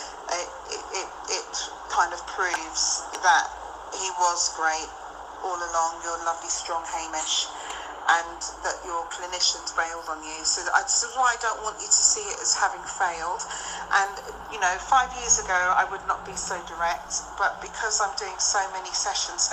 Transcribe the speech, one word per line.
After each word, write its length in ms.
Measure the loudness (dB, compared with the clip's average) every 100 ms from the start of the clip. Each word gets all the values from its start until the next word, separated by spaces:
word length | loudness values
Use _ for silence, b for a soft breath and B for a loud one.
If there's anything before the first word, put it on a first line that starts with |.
| B B -4
it, 220 | -2 -4 -8 -8 -8
it, 80 | -6
it, 160 | -6 -6 -8 -4 -4
it 120 | -4 -6 -6 -8 0
kind 240 | 2 2
of 80 | 0 -6
proves 720 | -2 0 0 -2 -2 0 0 -4 2
that 240 | 6 6 4 -4 -10 -12 -10 -4
he 100 | -4 2
was 320 | 2 4 0 2
great 320 | 2 2 -2 -10 -12 -12 -12 -6
all 160 | -4
along, 480 | -2 0 2 2 0
your 160 | -4 -2 -2
lovely, 240 | -2 -2
strong 320 | -4 -2 -4
Hamish, 640 | -2 -4 -4 -4 0 0 -2 B B B B B 4
and 300 | 4 2 -6 -8 -6 -4
that 80 | -4
your 240 | -4 -4 -4
clinicians 640 | -6 -6 0 0 0 -2 -2
bailed 320 | -2 -4 -6
on 80 | -8
you. 240 | -8 -4
So 240 | 0 0 2
that, 80 | 2
this 240 | 4 2 2
is 80 |
why 160 | 4 4
I 80 | 4
don't 240 | 0 0
want 160 | -4 -6
you 80 | 2
to 160 | 6 6
see 160 | 4 0
it 160 | -2
as 160 | 0 4
having 240 | 2 0
failed. 640 | -6 0 0 2 -2 -4 -4 B B B B
And, 240 | 4 4 -2 -10 -10 -10
you 80 | 0
know, 160 | 2 2
five 320 | 6 6 6 0
years 160 | 4 4
ago, 160 | 4
I 320 | 4 6 6 4
would 80 | 0 -2
not 160 | -2 -4
be 80 |
so 240 | -6 -4 -4 -4
direct, 560 | -2 0 0 -4 -6 -6 0
but 240 | 0 0
because 400 | -6 -4 0 2
I'm 80 | 2 0
doing 160 | -6 0
so 160 | 2 2 0
many 160 | -4 -4
sessions 560 | -2 0 0 -2 0 2